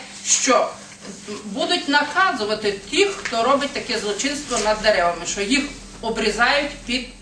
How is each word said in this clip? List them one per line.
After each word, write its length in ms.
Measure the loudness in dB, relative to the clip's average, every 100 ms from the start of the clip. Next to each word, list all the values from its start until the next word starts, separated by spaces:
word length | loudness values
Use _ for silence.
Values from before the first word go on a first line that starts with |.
| -8 -8 0
що 440 | 2 4 4 4 -4 -16 -16 -16 -14 -12 -10 -8
будуть 440 | -4 0 0 2
наказувати 840 | 2 2 2 2 2 -2 0 -2
тих, 380 | -2 0 2 2
хто 340 | 0 -4 0
робить 280 | 4 4 2
таке 280 | -4 -4 -4
злочинство 580 | -2 -2 -2 -4 -4 0
над 200 | 0 2
деревами, 440 | 4 4 4 0 -4
що 160 | -4
їх 220 | 0 0 0 -8 -16 -8
обрізають 720 | -4 -2 0 2 2 2 0 -6 -6
під, 220 | -6 -6 -16